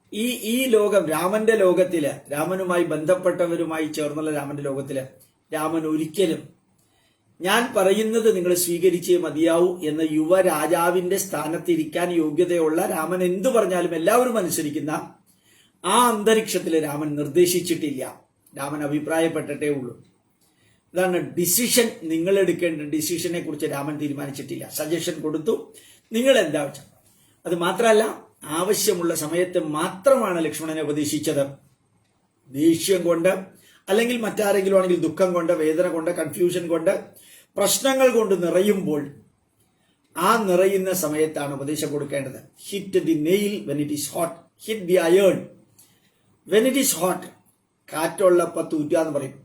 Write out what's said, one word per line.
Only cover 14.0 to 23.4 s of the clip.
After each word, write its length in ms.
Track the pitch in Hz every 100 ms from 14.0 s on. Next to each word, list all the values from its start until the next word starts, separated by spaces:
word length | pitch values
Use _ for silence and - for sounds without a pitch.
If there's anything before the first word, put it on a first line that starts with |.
| 170 240 254 226
അനുസരിക്കുന്ന 760 | 170 165 151 147 147 151 - - _ _ _ _ _ _
ആ 120 | 175 220 240
അന്തരീക്ഷത്തിൽ 720 | 214 208 220 214 180 175 160
രാമൻ 340 | 151 147 151 147
നിർദ്ദേശിച്ചിട്ടില്ല. 1040 | 139 165 175 180 175 160 151 127 127 - _ _ _ 143
രാമൻ 240 | 143 147
അഭിപ്രായപ്പെട്ടിട്ടേ 840 | 147 147 - 165 165 151 147 135 147
ഉള്ളൂ. 260 | 139 120 - _ _ _ _ _ _ _ _ _
ഇതാണ് 240 | 175 185 175 143 -
ഡിസിഷൻ. 520 | 170 226 240 240 226 -
നിങ്ങൾ 360 | 165 160 175 196
എടുക്കേണ്ട 440 | 180 165 170 156
ഡിസിഷനെ 580 | 147 156 151 170 175 175